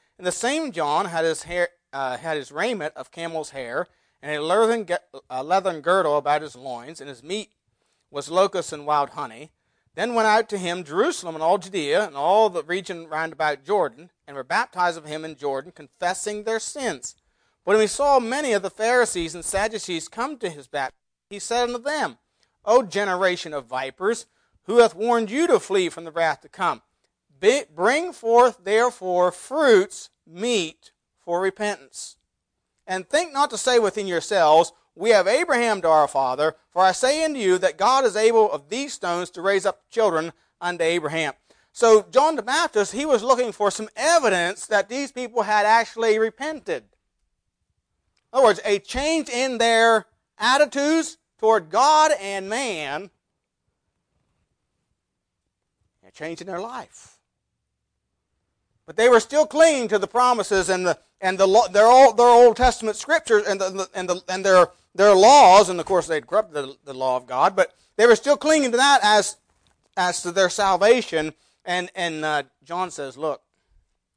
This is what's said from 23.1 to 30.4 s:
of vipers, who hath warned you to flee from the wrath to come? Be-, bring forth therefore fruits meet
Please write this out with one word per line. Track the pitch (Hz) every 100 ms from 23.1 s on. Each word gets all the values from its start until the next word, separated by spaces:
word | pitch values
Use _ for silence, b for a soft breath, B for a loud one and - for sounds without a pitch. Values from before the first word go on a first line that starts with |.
| 180 190 180 165
of | 147 117
vipers, | 127 135 - 190 226 - _ _ _
who | - 233
hath | 226 170
warned | 233 233 214
you | 254 349
to | 220
flee | - 190 175
from | 170
the | 170
wrath | 160 165 143
to | -
come? | - 175 123 _ _ _ _ _ 139
Be-, | 196 277 -
bring | 156 196 294 359
forth | - 226 233 247 -
therefore | 190 220 247 - 185 180 180
fruits | - - 285 285 208 208 - - _ _
meet | 170